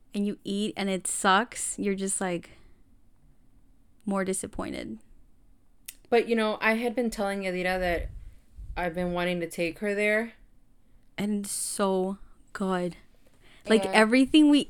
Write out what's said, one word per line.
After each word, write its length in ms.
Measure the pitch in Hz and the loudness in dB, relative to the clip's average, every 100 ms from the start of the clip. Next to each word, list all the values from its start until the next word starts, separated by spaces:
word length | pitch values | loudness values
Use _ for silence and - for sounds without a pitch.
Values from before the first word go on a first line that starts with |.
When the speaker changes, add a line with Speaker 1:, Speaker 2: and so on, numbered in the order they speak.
| - | -10
Speaker 1:
and 140 | 208 202 | -4 -2
you 100 | - | -4
eat, 300 | - 196 214 - | -4 -4 -4 -4
and 140 | 196 | -4
it 180 | 190 - | -2 -4
sucks, 720 | - 202 190 240 - - - | 0 4 4 2 -4 -8 -4
you're 160 | 202 190 | -2 -2
just, 240 | 196 - | -2 -2
like, 380 | 185 175 - - - - - - - _ - - - - - - _ - 208 | -2 -4 -8 -20 -20 -20 -20 -20 -20 _ -20 -20 -20 -20 -20 -20 _ -12 -4
more 200 | 196 190 | -2 -2
disappointed. 720 | 190 - - - 62 - 220 - - - - - - - - - - - | -4 -6 -8 -8 -8 -10 -12 -16 -20 -20 -20 -20 -20 -20 -20 -20 -14 0
Speaker 2:
But, 180 | 233 - | 2 2
you 80 | 233 | 0
know, 220 | 214 208 | 0 0
I 140 | 220 | 0
had 200 | 220 240 | 2 0
been 160 | 233 233 | -2 -2
telling 340 | 220 202 196 | -2 -4 -2
Yadira 360 | 190 180 180 185 | -4 -2 -2 0
that 300 | 180 165 - - - - - - - - | 0 -2 -4 -10 -16 -20 -20 -18 -10 -6
I've 180 | 175 170 | -4 -2
been 180 | 180 | -2
wanting 260 | 175 175 175 | -2 -2 -2
to 100 | 170 | -4
take 300 | - 170 165 | -4 -4 -2
her 160 | 208 202 | -4 0
there. 380 | 208 214 226 - - - - _ _ - - - | 2 0 -2 -10 -20 -20 -20 _ _ -20 -16 -6
Speaker 1:
And 260 | 208 208 | -2 -2
it's 80 | 202 | -4
so 680 | - - - 196 190 185 196 - - - | -6 -6 -2 0 0 -2 -6 -14 -20 -14
good. 420 | - 190 185 180 - - - - _ - - - | -6 -2 -2 -2 -8 -20 -20 -20 _ -20 -10 2
Like, 160 | 214 190 | 2 4
Speaker 2:
And 80 | |
Speaker 1:
everything 560 | 214 220 254 262 311 302 | 4 6 6 6 8 8
we 200 | 285 | 6